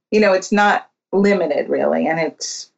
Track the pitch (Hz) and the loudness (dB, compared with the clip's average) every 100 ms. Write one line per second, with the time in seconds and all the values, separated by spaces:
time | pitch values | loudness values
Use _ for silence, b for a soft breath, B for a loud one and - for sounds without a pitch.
0 | _ 208 202 190 180 208 208 185 - _ | _ 0 2 2 0 2 2 0 -4 _
1 | _ 190 202 196 160 - - - 143 160 | _ 0 2 2 0 -2 -2 -2 0 0
2 | - 160 160 - - - - | 0 -2 -4 -6 -12 -12 -16